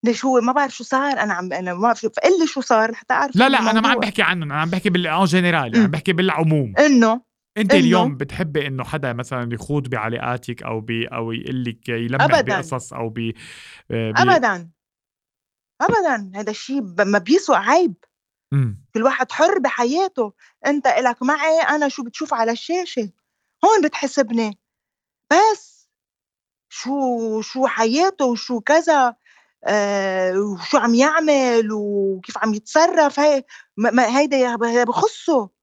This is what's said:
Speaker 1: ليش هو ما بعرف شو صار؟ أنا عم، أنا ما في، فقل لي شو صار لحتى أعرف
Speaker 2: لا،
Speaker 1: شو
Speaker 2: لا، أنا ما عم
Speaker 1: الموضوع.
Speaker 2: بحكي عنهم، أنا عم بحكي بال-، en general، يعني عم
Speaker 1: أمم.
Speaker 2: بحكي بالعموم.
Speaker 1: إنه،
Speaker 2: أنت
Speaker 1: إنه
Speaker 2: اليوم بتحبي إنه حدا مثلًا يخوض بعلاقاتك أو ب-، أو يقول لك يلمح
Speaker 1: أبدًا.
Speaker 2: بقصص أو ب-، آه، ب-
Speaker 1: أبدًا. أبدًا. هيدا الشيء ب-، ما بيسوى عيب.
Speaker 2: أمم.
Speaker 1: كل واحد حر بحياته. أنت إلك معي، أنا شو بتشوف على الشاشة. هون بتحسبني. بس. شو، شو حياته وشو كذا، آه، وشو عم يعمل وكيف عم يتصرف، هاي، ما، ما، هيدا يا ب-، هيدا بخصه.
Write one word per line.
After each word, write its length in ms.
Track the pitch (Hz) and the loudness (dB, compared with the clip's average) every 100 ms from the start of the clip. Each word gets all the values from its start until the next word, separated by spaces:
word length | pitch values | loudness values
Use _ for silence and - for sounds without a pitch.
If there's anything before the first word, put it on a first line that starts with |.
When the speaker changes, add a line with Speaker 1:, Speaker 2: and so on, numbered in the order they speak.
Speaker 1:
ليش 220 | 226 226 269 | 0 0 2
هو 160 | 262 | 2
ما 100 | 233 | 2
بعرف 240 | 254 277 - | 0 0 -4
شو 80 | |
صار؟ 360 | 233 262 277 277 | -4 -2 0 -2
أنا 140 | 208 | -2
عم، 200 | 180 185 | -4 -6
أنا 200 | 165 185 | -6 -6
ما 200 | 175 226 | -2 -2
في، 160 | 226 220 | 0 -4
فقل 300 | - - 370 | 0 2 2
لي 80 | 320 | 0
شو 140 | - | -2
صار 300 | 247 226 220 | 0 2 2
لحتى 220 | 233 - | -2 -4
أعرف 220 | 254 277 196 | -2 0 4
Speaker 2:
لا، 100 | 262 | 4
Speaker 1:
شو 60 | |
Speaker 2:
لا، 80 | 269 | 4
أنا 60 | 226 | 2
ما 40 | |
عم 80 | 220 | 2
Speaker 1:
الموضوع. 240 | 226 240 | 2 0
Speaker 2:
بحكي 200 | 214 - | -2 0
عنهم، 300 | 175 180 151 | -2 -2 -4
أنا 100 | 147 | -4
عم 80 | 160 | -2
بحكي 200 | 185 202 | -2 0
بال-، 380 | 180 175 156 190 | 0 0 0 2
en 20 | |
general، 60 | 180 | 2
يعني 220 | 175 165 | 2 0
عم 240 | 127 233 | 0 2
Speaker 1:
أمم. 100 | 214 | 2
Speaker 2:
بحكي 220 | 151 170 | 0 -2
بالعموم. 600 | 175 185 151 160 156 123 98 | 0 0 2 2 2 0 4
Speaker 1:
إنه، 420 | 294 262 226 233 _ _ _ - | 4 6 4 2 _ _ _ -4
Speaker 2:
أنت 140 | 208 | 2
Speaker 1:
إنه 80 | 190 | 4
Speaker 2:
اليوم 380 | 160 185 170 135 | 4 4 2 -2
بتحبي 500 | 135 - 170 151 143 | -8 -6 -4 -4 -4
إنه 160 | 135 | -6
حدا 300 | 123 156 139 | -6 -6 -4
مثلًا 400 | 120 120 131 120 | -6 -6 -6 -6
يخوض 340 | 117 - 147 135 | -8 -4 -4 -2
بعلاقاتك 760 | 123 110 117 123 123 - 120 | -4 -4 -4 -4 -6 -8 -12
أو 160 | - 113 | -8 -8
ب-، 280 | 110 117 117 | -6 -6 -6
أو 180 | 120 113 | -6 -6
يقول 320 | 117 - 131 | -8 -6 -6
لك 260 | 123 117 - | -6 -8 -8
يلمح 340 | 117 117 131 | -6 -4 -4
Speaker 1:
أبدًا. 320 | 139 330 247 196 | 0 0 0 -4
Speaker 2:
بقصص 380 | 165 135 - | -6 -10 -10
أو 160 | 135 117 | -10 -10
ب-، 240 | 113 113 110 - - - - _ | -8 -8 -10 -16 -20 -20 -20 _
آه، 200 | 113 113 | -6 -4
ب- 60 | 110 | 0
Speaker 1:
أبدًا. 520 | 370 359 240 185 170 _ _ _ _ _ _ _ _ _ _ _ | 2 2 0 -4 -10 _ _ _ _ _ _ _ _ _ _ _
أبدًا. 500 | 339 466 349 240 196 190 | 0 2 0 -2 -4 -8
هيدا 160 | 214 | -8
الشيء 280 | 214 - 277 | -8 -6 -6
ب-، 220 | 208 175 | -6 -2
ما 160 | 202 202 | 0 0
بيسوى 380 | 175 330 - 202 | 2 0 4 0
عيب. 380 | 202 302 349 180 _ _ _ _ _ | 4 2 2 -2 _ _ _ _ _
Speaker 2:
أمم. 240 | 139 123 101 _ | -2 -2 -4 _
Speaker 1:
كل 100 | 220 | 0
واحد 280 | 233 262 254 | 0 0 -6
حر 280 | - 320 403 | 0 2 2
بحياته. 720 | 262 - 240 302 381 - 214 _ _ _ - | 0 -2 -2 0 -2 -2 -6 _ _ _ -2
أنت 220 | 294 262 | 0 0
إلك 360 | - 254 240 | 2 0 0
معي، 360 | 247 294 311 320 | -2 0 2 2
أنا 280 | 311 302 285 | 2 0 0
شو 160 | - | -4
بتشوف 300 | 240 - 311 | -12 -10 -6
على 180 | 254 226 | -2 -2
الشاشة. 580 | 233 - 349 359 - 214 _ _ _ _ _ 370 | -2 -4 -4 -4 -6 -8 _ _ _ _ _ 4
هون 160 | 440 | 4
بتحسبني. 760 | 302 - 277 - 240 233 220 202 _ _ _ _ _ _ _ | 2 -2 -6 -2 -2 0 -2 -6 _ _ _ _ _ _ _
بس. 580 | 311 427 415 - _ _ _ _ _ _ _ _ _ _ | 4 4 2 -6 _ _ _ _ _ _ _ _ _ _
شو، 720 | - 240 277 262 240 226 214 | -14 -6 -2 -2 -2 -2 -4
شو 260 | 214 262 262 | -6 -2 0
حياته 580 | - 226 254 370 381 269 | 2 0 2 2 2 0
وشو 360 | 233 - 247 | 0 -4 -6
كذا، 540 | - 311 330 302 254 233 _ _ _ _ - | 2 2 4 4 4 0 _ _ _ _ -2
آه، 680 | 208 202 202 196 185 185 185 | 0 0 0 -2 0 0 0
وشو 380 | 208 190 170 277 | -2 -4 0 0
عم 180 | 240 233 | 2 4
يعمل 720 | 277 311 311 285 262 233 220 | 4 2 2 2 4 2 0
وكيف 680 | 214 208 202 196 190 180 - | -2 -4 -2 -2 -4 -8 -4
عم 160 | 220 | -2
يتصرف، 680 | 214 - 311 330 349 294 277 | -4 0 2 4 4 2 4
هاي، 260 | 294 277 254 - _ - | 2 2 -4 -20 _ -2
ما، 140 | 226 | 0
ما، 280 | 233 233 254 | 2 2 2
هيدا 180 | 294 269 | 2 2
يا 180 | 254 240 | 0 0
ب-، 80 | |
هيدا 200 | 233 233 | 0 2
بخصه. 640 | 233 233 415 - - 294 202 _ | 0 0 -2 -2 -2 0 -2 _